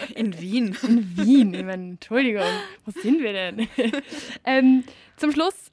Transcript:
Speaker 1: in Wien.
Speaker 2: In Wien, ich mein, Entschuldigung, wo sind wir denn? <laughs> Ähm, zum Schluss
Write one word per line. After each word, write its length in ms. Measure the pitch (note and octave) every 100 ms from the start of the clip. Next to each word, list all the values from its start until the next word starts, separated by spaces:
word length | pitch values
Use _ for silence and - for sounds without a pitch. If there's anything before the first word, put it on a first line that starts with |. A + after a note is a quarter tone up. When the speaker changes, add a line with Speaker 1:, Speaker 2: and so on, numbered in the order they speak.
| - -
Speaker 1:
in 220 | A3+ E3+
Wien. 380 | F3 A3+ A3+ F#3
Speaker 2:
In 340 | B3+ A#3 G3 F3
Wien, 380 | G3+ C#4 G#3+ F3+
ich 100 | F#3
mein, 280 | F#3 F3+
Entschuldigung, 500 | F3 - A#3 C4 G#3 G3 F#3+ - - -
wo 60 | G#3+
sind 220 | A3+ D#4
wir 100 | A#3+
denn? 360 | G3+ F#3 G3+ A3+ - A#3+ C#4 -
<laughs> 400 | D4 - - -
Ähm, 400 | C4+ C4 C4 B3 - _ -
zum 160 | D4+
Schluss 220 | C#4+ E4 - -